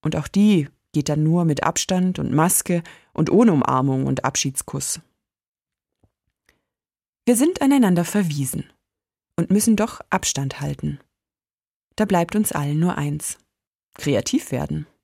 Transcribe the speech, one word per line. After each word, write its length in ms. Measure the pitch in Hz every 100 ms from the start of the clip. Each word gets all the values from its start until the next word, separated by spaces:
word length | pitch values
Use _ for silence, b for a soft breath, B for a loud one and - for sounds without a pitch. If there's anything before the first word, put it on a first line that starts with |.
Und 140 | 156 165
auch 120 | 147
die 400 | 196 208 190 143 _ _
geht 180 | 151 143
dann 140 | 151
nur 220 | 156 170 165
mit 180 | 143
Abstand 560 | - - - 185 185 185
und 140 | 131
Maske 500 | 131 165 - - 175 165 B B
und 180 | - 160
ohne 220 | 196 233
Umarmung 520 | 156 - 131 135 131 135
und 200 | 131 131
Abschiedskuss. 760 | - 139 135 - 139 - - _ _ _ _ _ _ _ _ _ _ _ _ _ _ _ _ _ _ _ _ _ _ -
Wir 100 | 233
sind 260 | 302 370
aneinander 440 | 269 277 214 175 170
verwiesen 640 | 208 180 147 135 156 - _ _ _ _ _ _ -
und 120 | 165
müssen 260 | 196 226 208
doch 260 | 220 - -
Abstand 500 | - - - 139 -
halten. 380 | 143 139 147 143 _ _ _ _ _ _ _ _ _ -
Da 100 | 214
bleibt 300 | 180 170 208
uns 160 | 214
allen 280 | - 143 147
nur 180 | 175 -
eins: 400 | 147 147 - - _ _ _ _ _ -
kreativ 560 | - 120 - 311 -
werden. 360 | 127 143 156 151 _